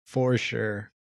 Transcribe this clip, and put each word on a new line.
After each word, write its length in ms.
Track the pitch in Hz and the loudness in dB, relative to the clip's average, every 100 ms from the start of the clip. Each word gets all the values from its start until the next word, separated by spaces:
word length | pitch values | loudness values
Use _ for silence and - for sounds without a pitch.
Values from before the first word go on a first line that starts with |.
| - | -6
for 320 | 135 127 123 | 0 2 2
sure. 540 | - 113 110 104 98 _ _ | 0 -4 -4 -4 -10 _ _